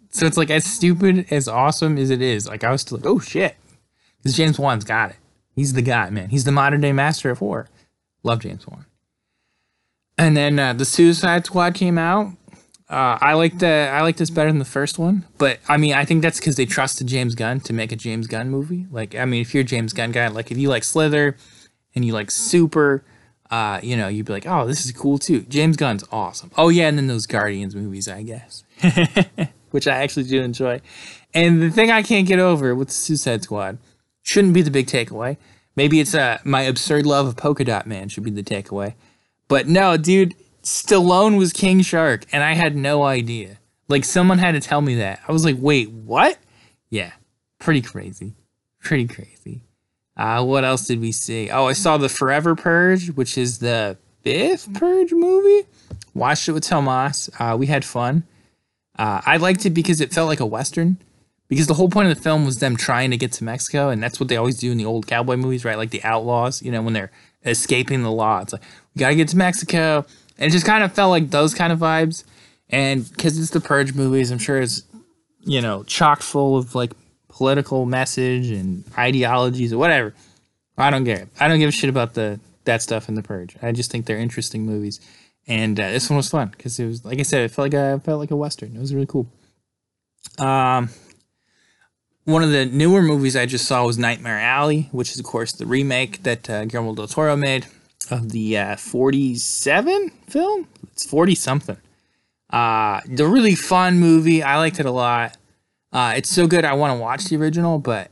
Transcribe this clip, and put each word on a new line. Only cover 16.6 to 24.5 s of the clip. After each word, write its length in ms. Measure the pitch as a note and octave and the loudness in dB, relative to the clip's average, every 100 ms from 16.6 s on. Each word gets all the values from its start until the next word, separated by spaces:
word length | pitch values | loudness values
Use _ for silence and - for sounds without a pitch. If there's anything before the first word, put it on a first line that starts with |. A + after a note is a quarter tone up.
| B2 | 0
trusted 420 | - C3+ - B2+ | 0 -2 -4 -4
James 280 | C3 B2 A#2 | -2 -2 -2
Gunn 260 | A2+ C3 | -4 -4
to 100 | - | -4
make 220 | A2+ A2+ | -6 -6
a 20 | A2+ | -8
James 320 | A#2 A2+ A2+ | -8 -8 -6
Gunn 220 | A2+ B2+ | -6 -6
movie. 360 | C3+ D3+ F3+ F#3 | -6 -6 -8 -8
Like, 240 | A#2+ G#2+ A2 | -10 -8 -4
I 80 | |
mean, 160 | B2+ A#2+ | -2 -2
if 140 | A#2 | 0
you're 80 | C#3 | 0
a 40 | B2+ | 0
James 280 | B2 A2+ | -2 -4
Gunn 180 | - A#2 | -4 -4
guy, 160 | A#2+ A#2 | -2 -2
like, 240 | A2 A2+ | -4 -6
if 60 | B2 | -2
you 100 | C#3 | 0
like 160 | A#2+ | 0
Slither 540 | - D#3+ D#3 D3 C#3+ - _ _ _ _ _ B2+ | -2 0 2 2 0 -2 _ _ _ _ _ -4
and 80 | |
you 80 | A#2+ | -2
like 180 | A2 G2+ | -2 -4
Super, 720 | - - F3 D#3+ D#3 C#3+ C3+ _ _ _ _ - | -6 0 2 2 4 2 0 _ _ _ _ -6
uh, 300 | A#2 G#2+ F#2+ | -4 -2 -4
you 140 | A2+ A#2+ | -4 -2
know, 140 | G2 | -2
you'd 160 | G#2 G#2 | -4 -6
be 80 | |
like, 120 | G2+ | -8
"Oh, 220 | E3 | -4